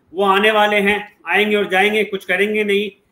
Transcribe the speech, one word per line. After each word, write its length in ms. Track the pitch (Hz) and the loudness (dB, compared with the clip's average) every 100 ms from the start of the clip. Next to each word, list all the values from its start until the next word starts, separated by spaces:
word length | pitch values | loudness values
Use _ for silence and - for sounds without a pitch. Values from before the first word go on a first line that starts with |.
| _ | _
वो 100 | 165 | -2
आने 260 | 196 196 220 | 0 2 2
वाले 260 | 214 208 208 | 2 2 2
हैं, 420 | 202 202 - _ 165 | 0 -2 -6 _ -2
आएंगे 280 | 190 208 208 | 0 0 0
और 140 | 175 | 0
जाएंगे, 340 | 185 208 214 | 0 0 0
कुछ 200 | 202 190 | -4 -6
करेंगे 400 | - 185 208 214 | -4 -2 0 -2
नहीं। 260 | 208 202 208 - _ | 0 -2 -2 -10 _